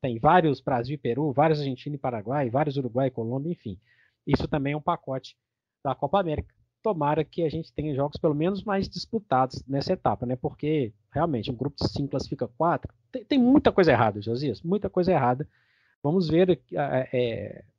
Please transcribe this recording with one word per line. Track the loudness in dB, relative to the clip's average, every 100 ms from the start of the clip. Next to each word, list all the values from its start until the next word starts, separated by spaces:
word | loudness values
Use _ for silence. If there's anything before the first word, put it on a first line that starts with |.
Tem | -6 2
vários | 6 6 4 0
Brasil | -2 -2 -2
e | -4
Peru, | -2 -2 0
vários | 2 2 2
Argentina | -2 -6 -8 -6
e |
Paraguai, | -6 -6 -4 -4 0
vários | 0 0 -2
Uruguai | -4 0 -2
e |
Colômbia, | -2 -6 -4 -6
enfim. | -8 -10 -14 _ _ _ _ -2
Isso | 0 0
também | -2 -2
é | -2
um |
pacote | -2 -4 -4 -8 -8 _ _ _ _ _
da | -6
Copa | -4 0 0
América. | 0 -4 -6 _ _ _
Tomara | -4 0 0 0
que | -2 -2
a | -2
gente | -2 -8
tenha | -6 -4
jogos | -2 -2 0
pelo | 0
menos | 2 0 -2
mais | -2 -2 -4
disputados | -8 -8 -8 0 0 0 -2 -6
nessa | -6 -2
etapa, | 0 0 -2 -4
né? | -4
Porque, | -6 -6 -2 -2 -2 -8 _
realmente, | -2 -2 -2 -4
um |
grupo | -4 -6 -4
de | -4
cinco | -4 -4
classifica | -4 -6 -8 -8 -2
quatro. | -2 -2 -6 _ _
Tem, | -12
tem | 0 2
muita | 6 6 6
coisa | 6 6
errada, | 6 4 2
Josias, | -4 -4 -4 -4
muita | -2 -2 -2
coisa | 0 2
errada. | 2 2 0 -4 _ _ _ _ _
Vamos | 0 0 2
ver, | 4 4
é, | 2 -2 -4 -2 -2 -2
é, | -2 -2 -2 -8 -12 -20